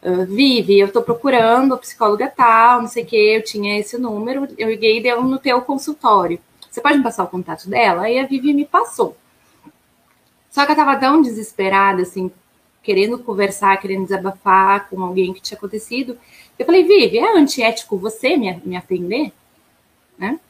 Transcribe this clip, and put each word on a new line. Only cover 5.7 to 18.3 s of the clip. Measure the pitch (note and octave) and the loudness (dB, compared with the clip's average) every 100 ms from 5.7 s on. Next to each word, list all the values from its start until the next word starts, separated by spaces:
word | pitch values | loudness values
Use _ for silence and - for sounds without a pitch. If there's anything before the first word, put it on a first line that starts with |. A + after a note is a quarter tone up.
| C#4 - D4 B3 G3+ F3 F3 _ _ - | -6 -6 -4 2 2 2 -6 _ _ -16
Você | - | -6
pode | C#4+ C#4+ | 0 0
me | |
passar | B3 A3 | 0 -4
o | F3 | -6
contato | F#3 F3 D#3+ F3+ | -6 -10 -12 -6
dela? | G3+ A3 F3 | 0 0 0
Aí | G#3 B3 | -2 -2
a | C4+ | -2
Vivi | C4+ C4+ | -2 0
me | C#4+ D4 | 0 0
passou. | F4+ A#4 - A4+ - _ _ _ _ - _ _ _ _ _ _ _ _ | -2 -2 -2 -4 -4 _ _ _ _ -20 _ _ _ _ _ _ _ _
Só | - C#4+ | -2 0
que | |
eu | D4+ | 2
tava | D4 C4 | 2 2
tão | C4 D4+ | 2 4
desesperada, | C4 A3 G#3+ - F#3+ G3 G3 F#3+ | 2 -2 -12 -6 0 2 2 2
assim, | F3+ G3 F#3 _ _ _ _ _ | -4 -4 -8 _ _ _ _ _
querendo | - F#3+ G#3 A#3+ | -2 0 0 -2
conversar, | A#3+ G3 G3 F#3+ G3+ F#3+ | -6 -2 -2 0 0 0
querendo | G3 F#3+ | -2 -6
desabafar | F#3+ F#3+ F#3 F#3+ G3+ F#3+ F#3+ G3 - | -4 -4 -6 -6 0 2 4 0 -2
com | F#3 | -8
alguém | F#3 F#3 F#3 | -6 -2 -2
que | F#3 | -4
tinha | - G3+ | -12 -12
acontecido. | G3+ G#3+ - B3 B3+ A#3+ _ _ _ _ | -12 -12 -10 -8 -8 -12 _ _ _ _
Eu | - | 2
falei, | F4+ | 4
Vivi, | E4 G4+ A3+ G#3 | 6 6 6 2
é | F#4 G#4 | 2 4
antiético | C#4 - A3+ A3 - G3 | 2 2 -2 -2 -6 -6
você | G3+ G#3+ C4 | -6 -4 -2